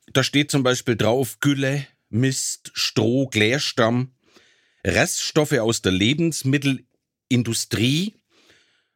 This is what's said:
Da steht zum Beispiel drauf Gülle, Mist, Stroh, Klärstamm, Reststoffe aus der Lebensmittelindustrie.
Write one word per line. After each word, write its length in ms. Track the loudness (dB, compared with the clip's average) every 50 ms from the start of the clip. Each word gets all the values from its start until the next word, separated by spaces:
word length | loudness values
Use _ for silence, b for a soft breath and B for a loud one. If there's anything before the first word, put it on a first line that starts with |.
| _ -2
Da 120 | 0 0 0
steht 260 | 2 0 0 0 0
zum 140 | 0 0 2
Beispiel 320 | 2 0 0 0 -2 -2
drauf 420 | 0 2 0 0 0 -2 -4 -6 -2
Gülle, 460 | 0 0 0 2 0 -2 -2 -4 -6 -8 _ _ _ _
Mist, 640 | -2 0 0 0 0 -2 -6 -8 -8 -10 -14 -12 -8
Stroh, 540 | -6 -6 -2 0 0 2 2 2 0 -2 0
Klärstamm, 840 | 2 2 2 2 2 0 -2 -2 0 2 2 2 2 0 -2 -4 _ b b b b b b b b b b b b b b
Reststoffe 680 | 0 2 2 0 0 -2 -6 -8 -2 0 0 0 2
aus 280 | 0 0 0 0 -2 0
der 100 | 0 0
Lebensmittelindustrie. 2250 | 2 2 2 2 2 2 0 -2 -2 -2 -2 -2 0 0 0 -2 -2 -4 -6 _ _ _ _ _ _ _ _ 0 0 0 0 0 -4 -6 -4 -4 -2 0 2 2 2 0 -2 -4 -8 _ _ b b b b b b b b b b b b b b